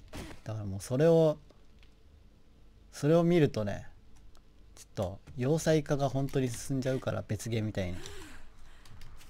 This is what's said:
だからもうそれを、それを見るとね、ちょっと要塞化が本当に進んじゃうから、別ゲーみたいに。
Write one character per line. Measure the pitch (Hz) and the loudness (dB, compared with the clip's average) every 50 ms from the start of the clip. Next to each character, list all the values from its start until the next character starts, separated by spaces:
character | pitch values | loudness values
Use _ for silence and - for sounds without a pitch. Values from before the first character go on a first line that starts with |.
| - - - - - - - - - | -18 -14 -12 -12 -12 -12 -14 -12 -10
だ | - 107 | -8 -8
か | 110 | -6
ら | 101 | -6
も | 98 95 101 | -6 -6 -6
う | |
そ | - - 127 | -6 -2 2
れ | 127 156 165 | 4 6 8
を、 | 165 165 160 156 151 151 - - - - - - - - - - - _ - - - - - - - - - - - - - - - - - - - | 8 8 6 4 2 0 -6 -20 -20 -20 -20 -20 -20 -20 -20 -20 -20 _ -20 -20 -20 -20 -20 -20 -20 -20 -20 -20 -20 -20 -20 -20 -20 -20 -20 -20 -10
そ | - - 147 | -2 2 4
れ | 160 | 6
を | 170 175 | 6 6
見 | 170 175 175 | 6 6 6
る | 147 131 | 6 4
と | - 110 107 | 2 0 -2
ね、 | 101 98 87 - - - - - - - - - - - - - - - - - - - | -2 -4 -6 -8 -12 -16 -18 -20 -20 -20 -20 -20 -20 -20 -20 -20 -20 -20 -20 -20 -20 -20
ち | - - | -20 -20
ょ | |
っ | - - | -12 -6
と | - 104 87 95 - - - - | -4 -4 -4 -4 -8 -14 -12 -6
要 | 123 123 131 156 165 | -2 0 0 0 2
塞 | - 165 160 160 143 | 4 4 4 4 4
化 | - 151 | 2 0
が | 135 139 131 | 0 0 0
本 | 117 135 139 135 | 0 0 -2 0
当 | - 143 | 0 0
に | 131 123 | 0 0
進 | 117 - - - 139 131 | -2 -4 -4 -4 -2 -2
ん | |
じ | 131 131 | 0 0
ゃ | 131 | -2
う | 131 | -2
か | - - - | -2 -2 -4
ら、 | - 98 | -4 -4
別 | - 113 101 - 117 | -4 -6 -4 -4 -4
ゲ | 113 113 | -2 -2
ー | 107 | -2
み | 110 101 | -2 -2
た | 104 95 | -2 -2
い | 90 | -4
に。 | 87 85 - - - - - - - - - - - - - - - - - - - - - - - - - - | -4 -6 -8 -10 -10 -12 -12 -14 -12 -12 -12 -14 -14 -14 -16 -16 -16 -16 -16 -16 -14 -12 -12 -12 -12 -14 -14 -14